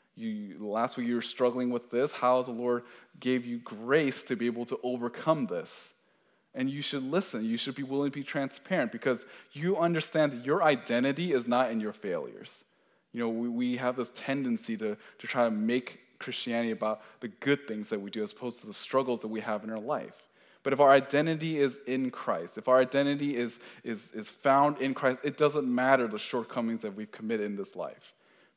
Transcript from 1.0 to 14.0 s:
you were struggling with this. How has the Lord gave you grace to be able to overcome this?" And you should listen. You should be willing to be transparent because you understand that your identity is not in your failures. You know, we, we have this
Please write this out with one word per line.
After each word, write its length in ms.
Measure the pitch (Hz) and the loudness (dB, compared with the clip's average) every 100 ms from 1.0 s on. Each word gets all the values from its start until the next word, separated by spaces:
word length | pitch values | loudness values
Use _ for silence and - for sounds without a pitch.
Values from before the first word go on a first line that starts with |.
| 120 | -2
you 80 | 120 | -2
were 60 | |
struggling 480 | 117 - 123 123 123 | -4 0 2 2 0
with 200 | 120 - | -2 -2
this. 220 | 120 143 | 0 0
How 260 | - 127 127 | 2 2 2
has 100 | 127 | 0
the 40 | |
Lord 320 | 117 123 120 120 - - 139 | -4 -2 -2 -4 -18 -20 -6
gave 260 | 127 127 120 | 0 0 0
you 140 | 120 | -8
grace 640 | - 107 117 147 143 - | -8 -10 2 2 2 -2
to 120 | - 113 | -4 -2
be 120 | 117 | -2
able 180 | 117 120 | -2 -4
to 140 | 127 | -4
overcome 640 | 127 123 117 - 160 156 110 | -4 -4 -4 -2 0 0 0
this?" 480 | 87 80 - - - _ _ _ _ _ 127 | -4 -6 -10 -12 -18 _ _ _ _ _ -6
And 140 | 131 | -4
you 120 | 143 | -4
should 220 | 139 143 | -4 -4
listen. 420 | 131 170 190 165 113 | -2 -2 -2 -4 -2
You 100 | 117 | -2
should 200 | 139 131 | -4 -6
be 80 | |
willing 280 | 131 139 143 | -4 -2 -2
to 80 | 143 | -4
be 40 | |
transparent 680 | 135 147 139 - - 180 117 | -6 -4 -4 -8 -4 -2 0
because 340 | 113 135 117 - - - | -2 -2 -2 -4 -20 -18
you 240 | 143 170 196 | -6 -2 2
understand 560 | 170 165 - 160 147 | 2 2 0 2 2
that 120 | 123 127 | 0 0
your 180 | 170 | 4
identity 680 | 160 127 - 120 135 139 180 | 4 4 2 2 2 0 2
is 160 | 131 120 | 2 4
not 240 | 123 127 | 2 2
in 80 | 113 | 0
your 140 | 107 | -4
failures. 720 | - 101 85 64 53 - - - _ _ _ _ | -6 -4 -4 -4 -12 -16 -18 -20 _ _ _ _
You 80 | 117 | -4
know, 80 | 117 | -2
we, 180 | 113 120 | -2 -2
we 300 | 120 123 123 | 0 0 0
have 180 | 123 | 0
this 160 | 127 | -2